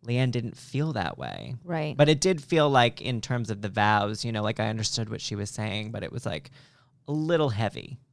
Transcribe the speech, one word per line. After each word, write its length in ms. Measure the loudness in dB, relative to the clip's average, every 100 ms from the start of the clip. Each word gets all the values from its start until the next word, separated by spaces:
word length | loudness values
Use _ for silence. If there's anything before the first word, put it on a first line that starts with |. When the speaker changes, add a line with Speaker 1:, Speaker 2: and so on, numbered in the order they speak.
| -2
Speaker 1:
Leanne 240 | 0 2
didn't 240 | 0 -4 -10
feel 380 | -6 -2 -2
that 240 | -2 -4 -4
way. 380 | -8 -8 -10 -12 -6
Speaker 2:
Right. 320 | -4 -4 4
Speaker 1:
But 100 | 6
it 140 | 6
did 200 | 4 0
feel 280 | 2 4 6
like, 320 | 6 6 2
in 180 | -4 -4
terms 300 | -2 -2 -2
of 120 | -4
the 60 | -4
vows, 560 | 2 4 4 2 -2
you 80 | -4
know, 100 | -2
like, 200 | -2 -2
I 80 | -2
understood 400 | -2 -2 -2 -4
what 100 | -6
she 160 | -6 -6
was 140 | -6
saying, 420 | -6 -4 -4 -6
but 100 | -8
it 120 | -8
was, 120 | -6 -6
like, 240 | -8 -10 -20 -20 _ _ _ -6
a 20 |
little 380 | -4 2 2 2
heavy 500 | 2 -2 -2 -12 -16 _